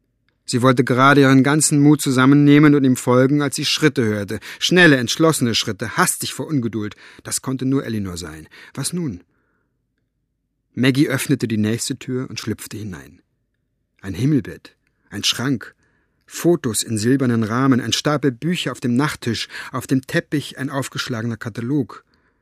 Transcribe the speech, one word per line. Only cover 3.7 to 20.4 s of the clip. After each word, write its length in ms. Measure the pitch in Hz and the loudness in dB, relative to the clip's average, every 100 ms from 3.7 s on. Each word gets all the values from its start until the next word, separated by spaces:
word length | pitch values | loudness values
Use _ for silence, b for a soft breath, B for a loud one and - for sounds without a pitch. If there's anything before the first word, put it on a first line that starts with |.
| - 151 139 | 0 0 2
hörte. 380 | 113 107 98 110 B B | -2 -2 -6 -10 B B
Schnelle, 380 | - 175 175 131 | 0 4 6 4
entschlossene 580 | 117 - 160 151 120 107 | 0 0 0 2 0 -2
Schritte, 400 | - 101 113 - | -4 -8 -6 -2
hastig 380 | 180 - 135 | -2 -4 -8
vor 140 | - 131 | -10 -6
Ungeduld. 480 | 147 113 110 104 - B B | -4 -4 -6 -8 -12 B B
Das 180 | - - | -10 -8
konnte 240 | - 131 131 | -6 -4 -2
nur 200 | 135 131 | -2 -2
Elinor 320 | 110 95 87 | -6 -6 -8
sein. 320 | 85 78 78 B B | -12 -14 -20 B B
Was 180 | - 139 | -10 -8
nun? 320 | 175 160 87 _ _ _ _ _ _ _ _ _ _ _ _ _ _ _ | -6 -6 -8 _ _ _ _ _ _ _ _ _ _ _ _ _ _ _
Maggie 340 | - 127 131 151 | -2 0 2 0
öffnete 400 | 131 - 139 117 | -2 -2 -2 -2
die 100 | 110 | -2
nächste 400 | 107 120 - 131 | -2 -2 -6 -10
Tür 320 | - 127 131 | -8 -8 -8
und 120 | 123 | -10
schlüpfte 340 | - 104 - 107 | -8 -10 -10 -14
hinein. 460 | 101 80 64 _ _ _ _ _ _ _ _ _ | -12 -14 -18 _ _ _ _ _ _ _ _ _
Ein 120 | 95 92 | -10 -4
Himmelbett, 600 | 135 143 - - - _ _ _ _ | 0 0 -2 -12 -20 _ _ _ _
ein 140 | 104 | -6
Schrank, 520 | 113 - 127 120 - _ _ _ _ _ _ | -4 -2 -2 -4 -8 _ _ _ _ _ _
Fotos 580 | - 165 175 123 104 | -2 0 0 0 -4
in 140 | - 110 | -4 -2
silbernen 460 | 113 139 127 117 | 0 2 2 0
Rahmen, 360 | 107 120 135 127 | 0 2 2 2
ein 140 | 113 | 0
Stapel 380 | - 147 147 147 | -2 -2 0 -2
Bücher 420 | 117 160 180 147 | -2 -4 -4 -6
auf 80 | 123 | -6
dem 140 | 127 120 | -2 0
Nachttisch, 520 | 147 - 120 104 - B B | 0 -4 -6 -6 -8 B B
auf 160 | 127 - | -8 -2
dem 140 | 135 | -2
Teppich 560 | - 170 - 147 | -2 -4 -4 -6